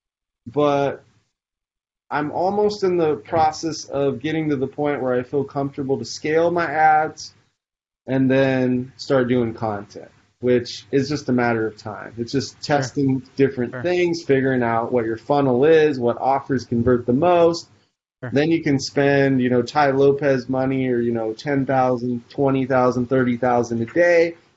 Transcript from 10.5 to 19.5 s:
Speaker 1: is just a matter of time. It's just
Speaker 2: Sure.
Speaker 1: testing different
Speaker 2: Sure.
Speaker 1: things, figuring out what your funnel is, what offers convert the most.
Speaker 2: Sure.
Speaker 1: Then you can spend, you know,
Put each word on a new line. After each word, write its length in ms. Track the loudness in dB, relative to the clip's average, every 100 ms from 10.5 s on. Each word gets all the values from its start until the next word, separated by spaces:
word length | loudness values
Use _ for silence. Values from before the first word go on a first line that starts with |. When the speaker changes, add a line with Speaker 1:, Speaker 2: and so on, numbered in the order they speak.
| 0 0 -14 -4
Speaker 1:
is 180 | -2 -2
just 220 | -6 -2
a 20 |
matter 340 | 0 0 0 -4
of 120 | -8
time. 340 | -14 -14 -14 -10
It's 140 | -6
just 220 | -4 -6 -10
Speaker 2:
Sure. 200 | -2 -2
Speaker 1:
testing 460 | -2 -2 0 -2 -4 0
different 360 | 0 0 -6
Speaker 2:
Sure. 100 | -4
Speaker 1:
things, 400 | -2 0 0 -2
figuring 400 | 0 2 2 0
out 300 | 0 0 0
what 140 | -2 -2
your 100 | -6
funnel 480 | -2 0 2 4
is, 340 | 4 6 4 2
what 220 | -2 0
offers 460 | 0 -2 -2 -4 -2
convert 400 | -2 2 2 2
the 80 |
most. 520 | 2 4 4 4 2 -10 _ _ _ _ -16
Speaker 2:
Sure. 80 | -4
Speaker 1:
Then 200 | 0 0
you 120 | 0
can 160 | 0 -2
spend, 600 | -2 0 2 4 2 2
you 80 |
know, 140 | 2